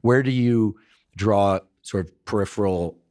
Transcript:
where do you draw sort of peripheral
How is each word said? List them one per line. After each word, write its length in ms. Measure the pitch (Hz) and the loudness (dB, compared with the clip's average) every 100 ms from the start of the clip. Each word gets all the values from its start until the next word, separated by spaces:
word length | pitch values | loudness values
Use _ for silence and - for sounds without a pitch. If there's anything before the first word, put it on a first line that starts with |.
where 220 | 117 127 | 2 2
do 80 | 135 | 2
you 460 | 127 120 117 110 101 _ _ _ - | 0 2 2 0 -4 _ _ _ -4
draw 440 | 101 101 101 95 - _ | 0 2 2 0 -4 _
sort 240 | - 101 85 | -8 -6 -6
of 180 | _ | _
peripheral 760 | - 110 98 - 98 90 85 - _ | -6 -4 -4 -2 -2 -2 -4 -8 _